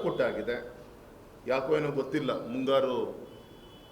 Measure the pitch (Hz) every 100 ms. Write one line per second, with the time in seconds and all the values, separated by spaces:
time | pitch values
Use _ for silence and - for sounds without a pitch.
0 | 175 135 120 107 107 120 - - - -
1 | - - - - 117 135 135 151 147 135
2 | 127 151 127 110 117 127 131 135 131 120
3 | 101 - - - - - - - -